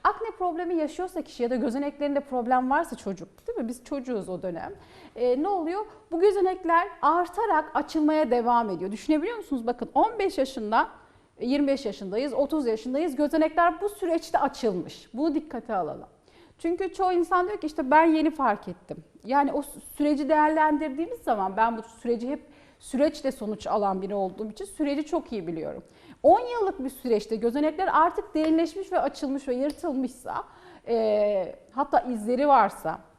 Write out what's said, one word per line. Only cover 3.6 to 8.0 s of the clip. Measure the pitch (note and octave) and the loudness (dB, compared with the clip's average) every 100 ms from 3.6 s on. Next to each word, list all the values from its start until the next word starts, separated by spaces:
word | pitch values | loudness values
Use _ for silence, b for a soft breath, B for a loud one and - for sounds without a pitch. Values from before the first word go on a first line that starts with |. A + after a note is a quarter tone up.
| A3+ | -6
Biz | B3 | -8
çocuğuz | - C#4+ B3+ A3+ F3+ | -8 -8 -4 -6 -4
o | F3+ | -6
dönem. | F#3 E3+ - G4+ B B B | -6 -6 -10 -12 B B B
E, | - B3 C4 | -2 2 2
ne | F4+ | 2
oluyor? | G4 D#4+ F#4+ G#4+ B _ | 0 -2 -4 -6 B _
Bu | E4 | 4
gözenekler | G4+ G4+ F#4 F#4 E4+ E4+ F4 - | 4 6 2 0 2 2 2 0
artarak | C#4 E4+ E4+ - A4 D#4 D#4 | 2 4 0 0 2 2 2
açılmaya | - D4+ D#4+ | -4 -2 2